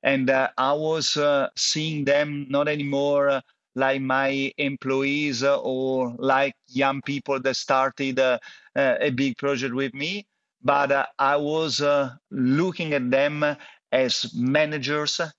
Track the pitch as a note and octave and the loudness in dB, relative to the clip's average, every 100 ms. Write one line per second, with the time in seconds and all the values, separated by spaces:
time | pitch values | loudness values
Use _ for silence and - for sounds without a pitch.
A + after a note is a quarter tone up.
0 | - C3+ C3 C3 C3 - C3 D3 D#3 D#3+ | 2 2 2 2 0 0 0 0 0 -2
1 | C#3+ D3+ D3 C#3+ C3+ - - D#3 D#3 D3+ | -2 0 2 2 0 -4 -4 -2 -2 -2
2 | C#3 C#3+ D3+ C#3+ C#3 C#3 D3 D3+ C#3+ C#3 | 0 2 0 -4 -2 0 0 0 -2 0
3 | C#3+ C#3+ C#3 C3+ - _ _ B2 C3+ C3+ | 2 2 2 0 -4 _ _ -2 0 0
4 | C3 C3 C#3 C#3 C3+ - C#3+ C#3 B2+ C3+ | 0 0 0 0 -4 -2 -4 -4 -2 0
5 | C#3 C#3+ D3 A#2+ C3+ C#3+ - C3 C3 C3 | 0 0 -2 0 2 2 0 -2 0 0
6 | B2+ A#2+ C3+ C3 C#3 - _ B2+ C3+ C#3 | -2 -2 0 2 0 -4 _ 0 0 0
7 | C3+ C#3+ C3 C3+ C3 B2+ - C#3+ C3 - | -4 -6 -2 -2 0 -4 0 2 2 0
8 | C3+ C3 C3 B2 - - _ C3+ C3+ A#2+ | -4 2 2 0 -4 -20 _ 0 2 2
9 | D3 B2+ C#3 A#2+ C#3 C3+ C3 B2 C3+ C3 | 0 0 -2 0 -2 -2 -2 -4 -4 -4
10 | D3+ G3+ G3+ _ _ _ B2+ C#3+ C#3 C#3 | -6 -6 -10 _ _ _ 0 2 2 0
11 | - - C3+ D3 D3 D#3 D#3+ B2 C#3+ C#3+ | -2 0 2 2 0 -2 -2 0 2 2
12 | C3+ B2+ _ - B2+ C#3 F3+ E3 E3 C#3+ | 0 -6 _ -2 2 2 2 -2 -2 -2
13 | B2 C3 C#3+ D3 D3 C#3+ - - _ B2 | 2 2 2 0 -2 -2 -12 -20 _ 0
14 | B2+ - - A#2 B2 C#3+ D3+ D3+ B2+ D3+ | 2 -2 -4 -2 2 2 2 -2 -2 -2
15 | D3 - D#3+ | -2 -4 -6